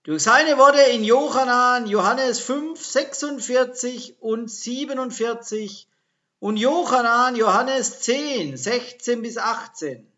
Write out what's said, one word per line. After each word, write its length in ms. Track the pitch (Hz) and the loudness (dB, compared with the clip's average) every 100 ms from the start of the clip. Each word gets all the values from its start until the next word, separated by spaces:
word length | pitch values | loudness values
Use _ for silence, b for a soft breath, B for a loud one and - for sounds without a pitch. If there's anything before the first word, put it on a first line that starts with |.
Durch 220 | - 156 | -4 -2
seine 340 | 196 254 302 277 | 4 4 4 6
Worte 240 | 269 285 | 8 8
in 220 | 269 233 | 6 4
Johannan, 800 | 214 254 294 254 254 247 247 247 220 | 2 2 4 0 2 2 4 2 0
Johannes 540 | 202 185 254 262 226 | 0 2 0 0 -2
fünf, 440 | - 277 311 330 | -4 -4 -4 -10
sechsundvierzig 1400 | - 269 302 - 294 277 208 247 247 254 247 247 - - | -2 -2 -2 -8 -8 -8 -2 0 0 -4 -8 -8 -14 -10
und 280 | 226 220 226 | -6 -4 -6
siebenundvierzig 1400 | - 226 254 277 262 262 - 233 233 - 214 208 - _ _ _ _ _ _ | -12 -10 -8 -6 -6 -6 -4 -4 -4 -8 -8 -8 -14 _ _ _ _ _ _
und 180 | 202 214 | -4 0
Johannan, 800 | 247 330 339 254 233 233 254 240 | 2 0 2 2 2 2 2 2
Johannes 640 | 220 196 254 262 226 - | 2 2 0 -2 -4 -6
zehn, 580 | - 262 294 254 151 131 | -2 -2 -2 -4 -6 -6
sechzehn 640 | 165 247 240 - - 240 | -4 -4 -6 -10 -6 -4
bis 160 | 226 220 | -4 -6
achtzehn 760 | 208 226 - - 151 120 _ | -4 -4 -10 -12 -10 -10 _